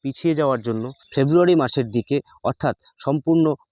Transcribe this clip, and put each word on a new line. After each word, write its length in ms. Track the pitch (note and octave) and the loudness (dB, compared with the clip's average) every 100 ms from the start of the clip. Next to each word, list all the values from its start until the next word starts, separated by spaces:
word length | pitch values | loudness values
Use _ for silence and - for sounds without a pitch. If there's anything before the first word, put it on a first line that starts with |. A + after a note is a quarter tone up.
পিছিয়ে 340 | C3+ C3+ E3+ | -8 -2 0
যাওয়ার 260 | D#3 D3 B2+ | 0 0 0
জন্য 220 | A2 A2 A#2+ C3+ _ | -2 -6 -6 -12 _
ফেব্রুয়ারি 440 | - C#3 E3 F3 F3 | -2 2 4 4 4
মাসের 300 | B2+ - A#2+ | 2 0 -2
দিকে, 260 | A2+ - C#3 - - | -2 -2 -4 -4 -8
অর্থাৎ 320 | - C3 D3 - - - | -6 -2 -4 -4 -10 -12
সম্পূর্ণ 440 | - D3 D3 E3 D#3+ C#3+ _ | -4 -4 0 2 2 -2 _